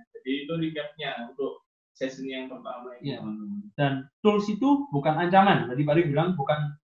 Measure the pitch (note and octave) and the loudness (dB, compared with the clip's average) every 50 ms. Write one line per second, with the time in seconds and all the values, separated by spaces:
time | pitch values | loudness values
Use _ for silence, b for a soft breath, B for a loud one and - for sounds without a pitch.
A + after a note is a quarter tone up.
0 | - _ - - - C3 C3+ C#3+ C#3+ D3 E3 E3 D#3+ D#3+ D#3 D3 C#3+ - - - | -20 _ -20 -10 -6 -4 -4 -4 -4 -4 -2 -2 -2 -2 -2 -4 -6 -8 -8 -8
1 | D3+ C3+ B2+ B2 - - - - C3+ - - - _ _ _ _ _ _ _ - | -8 -6 -6 -6 -8 -8 -6 -4 -4 -4 -4 -8 _ _ _ _ _ _ _ -6
2 | C3+ C3 C3 C3+ C3+ C3+ C3 C3 C3 C3 B2 A#2+ - - - A#2+ A#2+ B2+ - - | -6 -4 -4 -6 -8 -6 -6 -6 -8 -8 -10 -12 -10 -10 -10 -10 -10 -14 -14 -10
3 | - C#3+ B2 A2+ A2 G#2+ G#2+ G#2+ G#2+ G#2 - - - - - - C#3+ C#3 C3+ C3 | -8 -6 -6 -6 -6 -8 -8 -8 -8 -8 -8 -8 -10 -8 -2 0 0 2 2 0
4 | C3+ - _ _ - G#3+ G#3 G#3 G3+ - G#3+ - C4+ C4+ C#4+ C#4 - - C#3+ C#3+ | -4 -8 _ _ 0 0 2 0 0 -2 -2 0 2 2 2 2 0 -2 -2 0
5 | D3 D#3+ D#3 E3 F3 F3 F#3 F#3+ G3 G3+ F3 C3+ A#2+ B2 B2 C#3 D3 D3 D3 E3 | 0 0 2 2 2 4 6 8 8 8 6 4 2 0 0 0 2 4 4 4
6 | E3+ D3 C3+ D3 E3+ F#3 F#3 D3 - - D3+ D3 D3 D3 D3 - | 4 4 4 2 2 2 2 0 0 0 0 0 0 -2 -4 -8